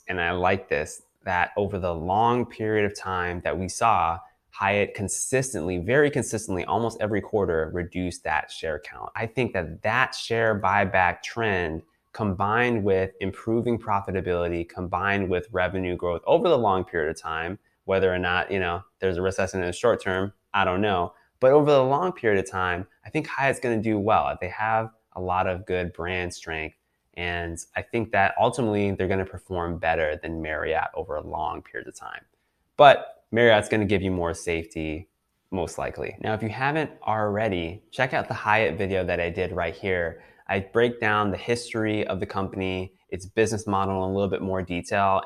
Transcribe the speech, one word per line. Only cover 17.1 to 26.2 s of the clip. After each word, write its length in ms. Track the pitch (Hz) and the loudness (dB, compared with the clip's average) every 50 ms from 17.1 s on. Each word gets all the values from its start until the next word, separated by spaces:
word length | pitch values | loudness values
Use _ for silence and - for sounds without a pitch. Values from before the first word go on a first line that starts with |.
of 100 | 82 - | -4 -6
time, 380 | - 82 80 80 82 87 98 - _ _ _ _ _ | -8 -8 -6 -6 -6 -6 -8 -10 _ _ _ _ _
whether 260 | 98 95 95 95 92 | -2 0 2 2 2
or 80 | 90 90 | 2 2
not, 320 | 90 87 90 90 - - | 0 0 0 0 0 0
you 100 | 98 95 | -2 -2
know, 220 | 92 87 85 87 - - _ _ | 0 -2 -2 -4 -6 -12 _ _
there's 200 | 95 95 90 85 | -2 -2 0 0
a 40 | 92 | 0
recession 380 | 95 92 - 95 92 - 95 | 0 0 0 -2 -2 -2 -2
in 60 | 90 | -2
the 60 | 90 87 | -4 -2
short 280 | - - 120 101 - | 2 2 2 2 2
term, 320 | - 101 92 92 95 101 - _ _ _ - | 0 -2 -2 0 -2 -4 -6 _ _ _ -2
I 100 | 101 95 | 0 2
don't 160 | 92 90 95 | 2 2 2
know. 320 | 107 104 95 90 87 92 - _ _ _ _ _ | 2 2 2 2 0 -2 -6 _ _ _ _ _
But 140 | 127 131 139 | 6 6 8
over 180 | 151 147 147 | 8 8 6
the 140 | 147 135 131 | 6 6 6
long 280 | 131 139 151 180 180 175 | 4 2 2 0 -2 -4
period 300 | - - 110 101 95 92 | 0 2 2 2 2 2
of 80 | - | 0
time, 360 | - 92 92 90 87 87 95 - _ _ - | -2 -2 0 0 -2 -2 -6 -8 _ _ -12
I 60 | 107 | -6
think 160 | - 156 147 | -4 -4 -4
Hyatt's 340 | - - 131 139 135 123 120 | -4 -2 0 0 0 0 0
gonna 160 | - 123 117 | 0 0 0
do 220 | 110 104 113 110 104 | 2 2 2 2 2
well. 360 | 98 107 104 85 71 67 - - | 4 4 4 4 4 2 -2 -4
They 80 | 90 90 | -6 -8
have 400 | - - 107 110 113 110 95 110 - _ _ _ - | -6 -4 -2 0 0 0 0 -2 -8 _ _ _ -12
a 40 | 87 | -8
lot 260 | 92 92 90 92 95 | -4 0 0 0 2
of 200 | 95 92 90 101 | 0 -2 -4 -4
good 260 | - 92 90 87 82 - | -2 -2 -2 -2 -4 -6
brand 400 | - 85 87 92 90 | -6 -6 -4 -2 -4